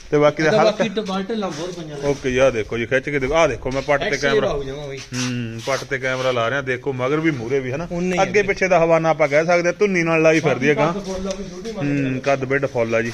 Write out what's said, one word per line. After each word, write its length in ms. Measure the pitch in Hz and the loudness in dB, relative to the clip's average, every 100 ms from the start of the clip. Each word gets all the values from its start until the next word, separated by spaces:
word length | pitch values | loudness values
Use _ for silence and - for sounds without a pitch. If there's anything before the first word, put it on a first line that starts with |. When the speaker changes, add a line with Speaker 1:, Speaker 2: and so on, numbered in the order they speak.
| - | -2
Speaker 1:
ਤੇ 60 | 147 | 4
ਬਾਕੀ 260 | 147 147 | 4 4
ਦਾ 60 | 156 | 2
Speaker 2:
ਇਹਦਾ 120 | 156 | 4
Speaker 1:
ਹਲਕਾ 100 | 165 | 4
Speaker 2:
ਬਾਕੀ 180 | - 220 | 2 -2
ਟ-, 100 | 196 | -2
ਬਾਲਟੇ 360 | 190 190 196 226 | -4 -4 -4 -4
ਲਾਂ 140 | 185 | -4
ਬਹੁਤ 220 | 147 185 | -6 -8
ਪਈਆਂ 240 | 180 156 147 | -10 -12 -4
ਨੇ। 100 | 143 | -2
Speaker 1:
ਓਕੇ 240 | 139 135 | -2 0
ਜੀ, 60 | 127 | 4
ਆ 120 | 135 | 4
ਦੇਖੋ 280 | 117 104 117 | 2 -2 -4
ਜੀ, 80 | 117 | -2
ਖਿੱਚ 240 | 127 135 | -2 0
ਕੇ 100 | 143 | -2
ਦੇਖੋ। 140 | 131 | 0
ਆ 140 | 160 156 | 2 2
ਦੇਖੋ, 240 | 110 127 | 0 -4
ਮੈਂ 100 | 135 | -4
ਪੱਟ 180 | 135 143 | 0 0
ਤੇ 60 | 190 | 0
Speaker 2:
ਐਕਸ 160 | 143 | -2
Speaker 1:
ਕੈਮਰਾ, 280 | 139 139 131 | 0 2 0
Speaker 2:
ਹੋ 140 | 147 | -2
ਜਾਵਾਂ 240 | 135 139 143 | -6 -10 -10
ਬਈ। 100 | 135 | -12
Speaker 1:
ਹੂੰ, 640 | - 127 127 123 113 113 120 | -8 -6 -4 -4 -6 -6 -4
ਪੱਟ 180 | 127 | -4
ਤੇ 160 | 127 135 | -2 -4
ਕੈਮਰਾ 320 | 131 131 127 | -2 0 0
ਲਾ 180 | 123 113 | 2 0
ਰਿਹਾ। 120 | 139 | 0
ਦੇਖੋ 320 | 131 123 143 | -2 -4 -4
ਮਗਰ 260 | 127 127 151 | -2 0 0
ਵੀ 120 | 160 | 0
ਮੂਹਰੇ 280 | 139 110 139 | -2 -2 -2
ਵੀ, 120 | 127 | -2
ਹਨਾ? 160 | 139 175 | -6 -6
Speaker 2:
ਉਨੇ 220 | 175 180 | -4 0
ਹੀ 60 | 180 | 2
ਆ 40 | |
Speaker 1:
ਅੱਗੇ 80 | 185 | 2
Speaker 2:
ਵੀਰੇ। 160 | 196 196 | 2 0
Speaker 1:
ਪਿੱਛੇ 200 | 185 185 | 0 2
ਦਾ 160 | 175 | 4
ਹਵਾਨਾ 260 | 165 165 160 | 6 4 4
ਆਪਾਂ 180 | 151 151 | 2 2
ਕਹਿ 180 | 143 165 | 2 4
ਸਕਦੇ 220 | 175 175 | 2 2
ਹਾਂ, 60 | 175 | 2
ਧੁੰਨੀ 240 | 208 185 | 0 2
ਨਾਲ 180 | 170 160 | 2 4
ਲਾਈ 180 | 160 160 | 4 4
ਫਿਰਦੀ 300 | 156 120 139 | 2 2 2
ਆ 40 | |
ਗਾਂ। 140 | 139 151 | 2 0
Speaker 2:
ਬਾਕੀ 120 | 196 | -2
ਕੱਦ 160 | 185 190 | -6 -6
ਫੁੱਲ 120 | 190 | -6
ਆ, 40 | |
ਕੋਈ 140 | 190 190 | -6 -10
ਛੋਟੀ 220 | 180 220 | -10 -10
ਮੱਝ 160 | 214 143 | -6 -2
Speaker 1:
ਹੂੰ, 80 | 143 | -2
Speaker 2:
ਨਹੀਂ। 260 | 135 127 | -2 -2
Speaker 1:
ਕੱਦ 240 | 135 135 127 | 0 -2 0
ਬੈੱਡ 200 | 139 135 | -2 -2
ਫੁੱਲ 300 | 123 113 113 | -2 0 0
ਆ 60 | |
ਜੀ। 100 | 117 | 0